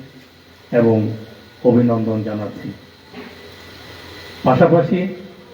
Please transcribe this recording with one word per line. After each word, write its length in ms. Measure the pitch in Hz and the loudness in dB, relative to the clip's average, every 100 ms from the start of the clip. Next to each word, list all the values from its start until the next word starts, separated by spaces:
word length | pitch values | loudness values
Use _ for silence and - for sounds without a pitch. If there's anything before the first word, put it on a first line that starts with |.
| - - - - - - - | -16 -20 -20 -20 -20 -20 -4
এবং 260 | 120 117 110 104 - - - - - | 2 4 2 0 -4 -14 -20 -20 -2
অভিনন্দন 560 | 127 117 120 113 110 107 | 2 4 4 2 -2 -2
জানাচ্ছি। 460 | 104 104 101 90 - - - - - - - - - - - - - - - - - - | -4 -6 -8 -10 -14 -14 -18 -20 -20 -20 -18 -20 -20 -20 -20 -20 -20 -20 -20 -20 -20 -4
পাশাপাশি 560 | - - 160 170 - 180 190 - - - - | 2 4 6 4 2 0 -2 -8 -16 -20 -20